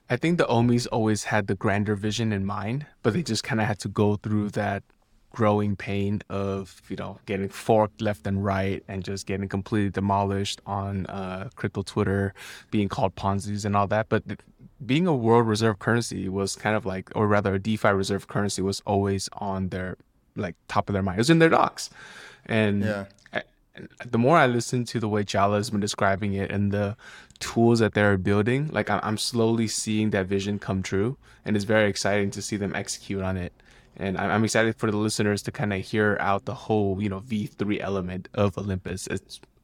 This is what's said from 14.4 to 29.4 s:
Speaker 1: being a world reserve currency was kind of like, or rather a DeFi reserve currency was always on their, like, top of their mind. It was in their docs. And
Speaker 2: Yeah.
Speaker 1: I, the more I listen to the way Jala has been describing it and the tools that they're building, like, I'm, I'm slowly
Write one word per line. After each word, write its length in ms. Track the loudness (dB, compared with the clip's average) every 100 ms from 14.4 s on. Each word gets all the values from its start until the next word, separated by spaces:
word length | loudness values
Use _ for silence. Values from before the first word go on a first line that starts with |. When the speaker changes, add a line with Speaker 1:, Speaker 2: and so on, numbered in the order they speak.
| -14 _ -20 _ -2
Speaker 1:
being 220 | 2 2
a 80 | 2
world 320 | 6 6 6
reserve 320 | 2 2 2
currency 500 | 0 0 0 -6 -4
was 260 | -2 -2 -2
kind 200 | 0 0
of 100 | -2
like, 240 | -6 -6 0
or 120 | 2
rather 280 | 4 2 0
a 40 |
DeFi 300 | 0 2 4
reserve 380 | 4 2 -2 -2
currency 340 | -2 -2 -2
was 220 | -2 -2 0
always 440 | 2 2 0 -4
on 360 | -8 -6 -4 -4
their, 280 | -6 -8 -12 _ _ _ -8
like, 200 | -8 -10 -2
top 220 | -2 0
of 40 |
their 100 | -2
mind. 140 | 0 2
It 40 |
was 100 | 4
in 80 | 6
their 100 | 6
docs. 400 | 6 2 -2 -14 -14 -20 -20 -20 -20 -2
And 380 | 2 2 2
Speaker 2:
Yeah. 220 | 0 -4 -8 _ _
Speaker 1:
I, 80 | -8 -8 _ _ -20 -20 -16
the 140 | -2 2
more 200 | 6 6
I 100 | 6
listen 380 | 2 0 -4 -2
to 140 | -4
the 80 | 0
way 160 | 0
Jala 340 | 0 2 2 2
has 120 | 0
been 100 | -2
describing 540 | -2 0 0 0 -2
it 160 | -2 -2
and 220 | 0 0
the 260 | 2 -2 -4 -14 -20 -20 -12
tools 400 | -4 4 6 6
that 160 | 4
they're 240 | 4 4 4
building, 520 | 4 2 4 0 0
like, 200 | -2 0
I'm, 100 | -2
I'm 140 | -2 -4
slowly 480 | -2 2